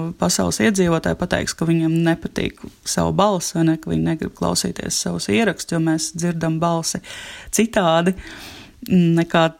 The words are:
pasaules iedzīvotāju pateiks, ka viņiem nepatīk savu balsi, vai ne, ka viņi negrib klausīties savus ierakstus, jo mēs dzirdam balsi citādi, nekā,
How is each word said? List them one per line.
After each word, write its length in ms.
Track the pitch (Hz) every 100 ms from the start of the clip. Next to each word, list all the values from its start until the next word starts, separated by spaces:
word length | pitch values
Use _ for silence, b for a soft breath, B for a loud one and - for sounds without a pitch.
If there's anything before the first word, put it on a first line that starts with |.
| 165 170
pasaules 380 | 180 185 180 170
iedzīvotāju 560 | 220 190 180 160 175 165
pateiks, 380 | 180 - - -
ka 80 |
viņiem 300 | 165 165 160 165
nepatīk 560 | 165 165 - - - - - -
savu 300 | - - 165 160
balsi, 380 | 202 185 - 170
vai 80 | 160
ne, 80 | 160
ka 80 | 165
viņi 160 | 165 165
negrib 240 | 160 - -
klausīties 640 | 175 175 185 - - - 180
savus 240 | 175 -
ierakstus, 400 | 208 220 165 -
jo 80 | 165
mēs 300 | 160 160 -
dzirdam 480 | 170 175 165 165 160
balsi 400 | 170 165 160 180 B B B B B -
citādi, 560 | 233 220 175 165 175 185 B B B B B B -
nekā, 540 | 180 170 165 165 170 160 160